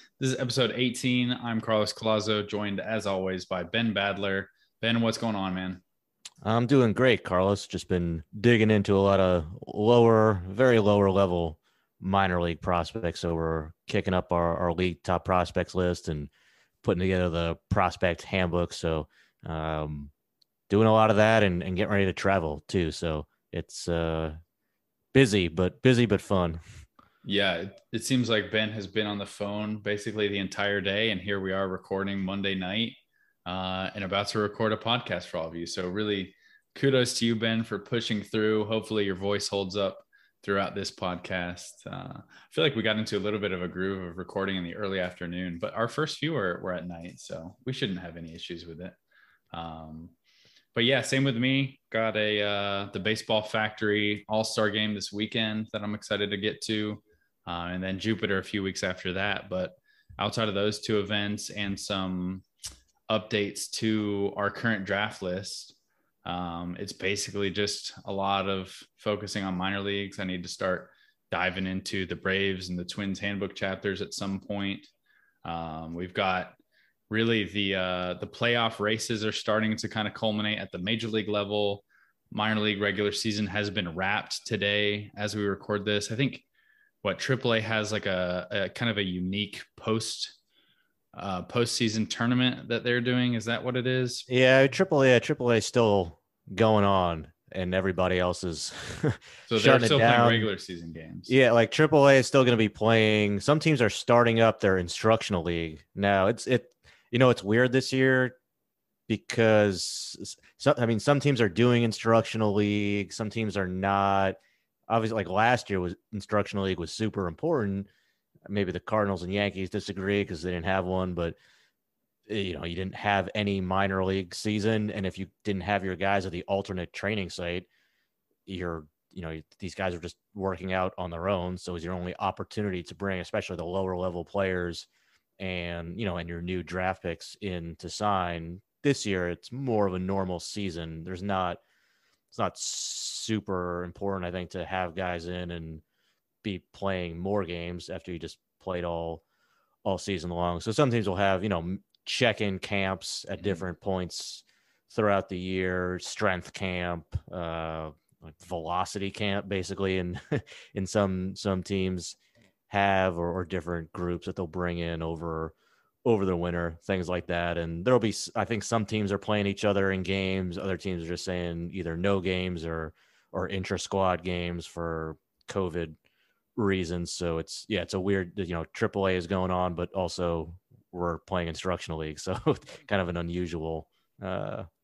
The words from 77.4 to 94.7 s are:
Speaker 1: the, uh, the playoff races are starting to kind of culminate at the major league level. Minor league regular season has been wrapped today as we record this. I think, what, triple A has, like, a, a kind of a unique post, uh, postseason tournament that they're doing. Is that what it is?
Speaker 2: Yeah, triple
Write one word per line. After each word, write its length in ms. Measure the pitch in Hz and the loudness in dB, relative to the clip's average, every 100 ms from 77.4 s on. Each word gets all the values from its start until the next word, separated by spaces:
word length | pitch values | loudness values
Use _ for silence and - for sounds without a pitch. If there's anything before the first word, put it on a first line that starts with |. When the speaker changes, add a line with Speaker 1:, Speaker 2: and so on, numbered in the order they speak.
| 90 | 0
Speaker 1:
the, 280 | 101 98 | -2 0
uh, 400 | 95 92 90 90 90 | 0 0 -2 -2 -4
the 80 | 101 | -8
playoff 520 | - 120 120 113 113 | -2 2 2 2 0
races 460 | 104 110 - 110 107 | 0 0 -2 -2 -2
are 60 | |
starting 440 | - - 107 110 107 | -2 0 2 2 -2
to 140 | 110 | -4
kind 180 | 110 104 | -4 -4
of 60 | |
culminate 460 | - 110 107 107 104 | -2 -2 0 -2 -4
at 120 | 95 | -6
the 60 | 92 | -6
major 300 | 95 113 113 | -4 -2 -2
league 200 | 110 104 | -2 0
level. 560 | 104 101 104 104 101 _ _ _ _ _ | -2 0 0 0 -2 _ _ _ _ _
Minor 300 | 107 107 107 | -2 0 2
league 180 | 107 98 | 2 2
regular 320 | 101 98 104 | 0 2 0
season 360 | - 113 104 104 | 0 -2 -2 -2
has 240 | 107 101 | -2 -2
been 240 | 101 87 82 | -2 -4 -2
wrapped 500 | 95 104 - - - | -2 -2 -4 -8 -4
today 640 | 107 101 104 104 104 104 101 | -2 0 2 0 -2 -6 -6
as 180 | 104 107 | -4 -2
we 60 | |
record 440 | 101 95 - 104 104 | -2 -4 -4 -2 0
this. 260 | 104 - | -2 -2
I 40 | 117 | -2
think, 280 | 135 - _ _ _ _ _ _ | -2 -4 _ _ _ _ _ _
what, 160 | 101 92 | -4 -2
triple 380 | - 127 120 113 | -2 0 2 0
A 60 | |
has, 300 | 110 110 104 | 0 -2 0
like, 140 | 104 98 | -2 -2
a, 420 | 92 90 90 - | 0 0 -2 -4
a 180 | 101 90 | -4 -4
kind 220 | - 117 | -2 -2
of 80 | 104 | 0
a 40 | |
unique 600 | 95 90 92 101 101 - - - | -2 -2 -2 -2 -4 -8 -18 -8
post, 560 | - 110 - - - - _ _ _ _ _ _ _ - | -2 -2 -2 -8 -10 -12 _ _ _ _ _ _ _ -10
uh, 240 | 98 90 | -6 -6
postseason 680 | 87 120 117 - 113 110 104 | -2 0 0 0 0 0 -2
tournament 600 | - 120 123 127 - - | 0 0 2 2 -2 -4
that 140 | 117 | -2
they're 180 | 120 120 | 0 0
doing. 320 | 120 123 123 | 2 2 2
Is 120 | 117 110 | 0 -2
that 180 | 117 | -2
what 120 | 127 127 | -2 -2
it 120 | 123 | 0
is? 360 | 127 123 - - | 0 0 -4 0
Speaker 2:
Yeah, 380 | 127 127 131 | 6 8 10
triple 340 | 135 | 8